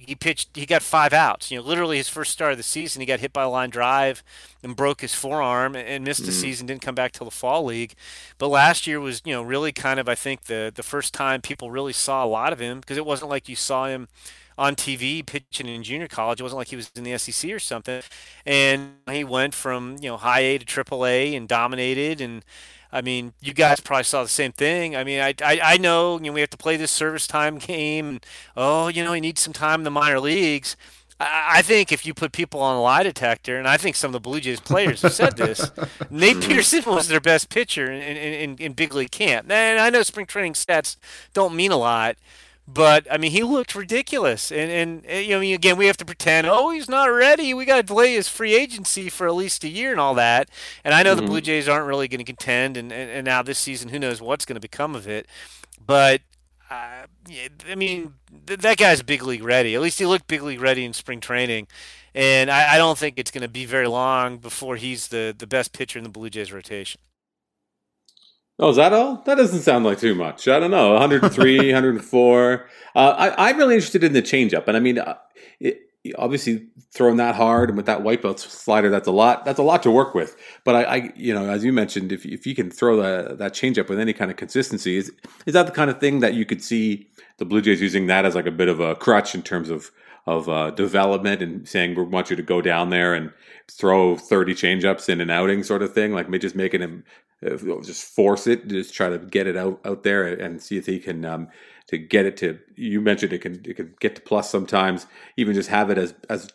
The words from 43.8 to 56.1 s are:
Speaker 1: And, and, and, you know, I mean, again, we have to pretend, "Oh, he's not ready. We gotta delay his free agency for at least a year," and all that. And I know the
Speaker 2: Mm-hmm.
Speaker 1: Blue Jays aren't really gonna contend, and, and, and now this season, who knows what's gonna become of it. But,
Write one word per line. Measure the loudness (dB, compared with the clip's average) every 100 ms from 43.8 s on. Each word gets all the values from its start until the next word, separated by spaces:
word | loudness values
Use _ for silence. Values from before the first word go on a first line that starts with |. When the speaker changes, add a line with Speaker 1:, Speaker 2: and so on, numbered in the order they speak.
| -4 -4 -2 0 0 0 -4
Speaker 1:
And, | -4 -4
and, | -2 -4 -6
and, | -8 -6 -2
you |
know, | -2
I |
mean, | 0
again, | 2 4 6
we | 4
have | 2
to | -4
pretend, | -4 2 2 4
"Oh, | 2 2
he's | -2 -2
not | 2 2
ready. | 4 6 6 2
We | -4 2
gotta | 2
delay | 2 4 4
his | 2 -4
free | -4 2
agency | 2 2 -6 -4 -4 -6
for | -4 -2
at |
least | -2 -2 -6
a | -6
year," | -6 -4
and | 0
all | 2
that. | 4 4 4 0 -8 -18 -8
And | 2
I | 4
know | 6
the | 4
Speaker 2:
Mm-hmm. | 2
Speaker 1:
Blue | -2
Jays | -2 -2 2
aren't | 0 0
really | -2 -2
gonna | -6
contend, | -10 -10 -2 0 0 -4
and, | -12
and, | -12 -10
and | -8 0
now | 0
this | 0 -4
season, | -6 -8 -10
who | -6
knows | -6 -6
what's | -4 -6 -4
gonna | -10
become | -12 -8 -6
of | -6 -8
it. | -10 -10 -20 -20 -20 -20 -14 2
But, | 6 6